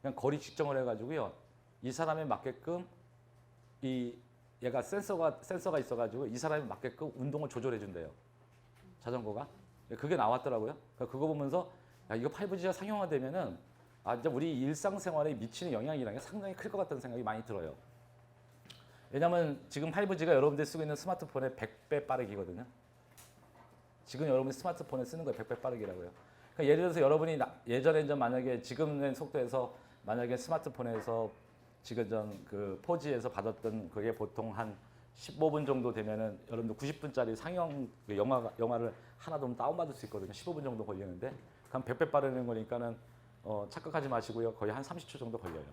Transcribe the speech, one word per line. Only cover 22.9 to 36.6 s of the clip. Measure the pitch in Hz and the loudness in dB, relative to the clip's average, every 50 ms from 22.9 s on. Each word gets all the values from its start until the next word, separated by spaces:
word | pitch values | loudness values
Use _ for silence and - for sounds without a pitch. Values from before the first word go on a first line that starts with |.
| - - - - - - - - - - - - - - - - - - - - - - - | -20 -20 -20 -20 -20 -20 -20 -20 -20 -20 -20 -20 -20 -20 -20 -20 -20 -20 -20 -20 -20 -20 -18
지금 | - - 131 143 151 | -12 -4 -2 2 4
여러분이 | 131 131 131 135 131 | 4 4 4 2 -4
스마트폰에 | - - 185 170 170 160 - - 131 123 | -2 -4 -4 -4 -4 -6 -4 -2 -4 -2
쓰는 | - - 160 165 | -4 -6 -6 -4
거에 | 143 123 | -4 -4
백 | - 113 - | -4 -4 -4
배 | 123 - | -4 -2
빠르기라고요. | - 131 123 117 107 98 92 90 87 90 - - - - - - - - - | -2 -4 -2 -2 -4 -6 -6 -8 -10 -12 -12 -16 -20 -20 -20 -20 -20 -18 -4
그러니까 | - 156 139 147 | 2 6 8 8
예를 | 160 175 | 8 8
들어서 | 180 165 170 | 4 6 8
여러분이 | 143 135 151 156 156 165 160 | 8 8 8 8 6 4 2
나-, | 147 123 - - - - | 2 0 0 -2 -12 -2
예전에 | 117 120 127 131 160 156 160 151 | 2 2 6 6 8 8 8 6
이제 | 143 147 | 4 4
만약에 | 139 127 117 127 127 127 131 127 117 120 | 4 4 4 4 2 2 2 0 0 -2
지금의 | - 127 120 160 156 147 143 139 139 131 | -6 0 0 0 2 2 2 0 0 0
속도에서 | 131 160 143 - 147 127 120 - 131 123 123 - - - - - - - | -2 -6 -2 0 0 0 2 2 0 0 0 -4 -12 -20 -20 -20 -14 -4
만약에 | 101 110 120 123 120 127 | -2 0 0 2 0 0
스마트폰에서 | 123 - - 165 156 - 151 123 - 123 117 113 110 104 - 113 113 113 104 - - - - - - - - - - - | -2 0 0 -2 0 0 -4 -6 -4 -4 -2 -2 -2 0 0 0 0 0 0 -4 -10 -20 -20 -20 -20 -20 -20 -20 -20 -12
지금 | - 120 110 117 98 | -6 -2 -2 0 0
전 | 110 110 107 107 101 98 - | 0 -2 -2 -2 -8 -12 -12
그 | - 104 101 104 98 95 92 - | -8 -6 -4 -4 -4 -4 -6 0
포지에서 | - 170 - 135 147 139 120 107 123 | 0 0 0 2 0 0 0 0 -2
받았던 | - - 98 113 107 - - 113 107 110 104 82 | -4 -2 -2 -2 -4 -2 -4 -4 -4 -2 -6 -6
그게 | - 107 104 113 113 | -6 -2 0 0 0
보통 | - 107 104 - - 110 113 98 | 0 -4 -6 -4 -6 -6 -4 -2
한 | 101 113 107 101 - - - - - - - - | -4 -4 -4 -6 -12 -16 -20 -20 -20 -20 -20 -20
십오 | - - - - 147 156 160 | -16 -16 -14 0 4 4 4
분 | 143 151 147 | 4 4 2
정도 | 135 139 131 117 123 113 | 2 2 2 2 0 0
되면은 | 110 107 107 107 107 110 110 101 90 - - | 0 -2 0 0 0 0 -2 -4 -6 -10 -6
여러분들 | 117 113 | -4 -2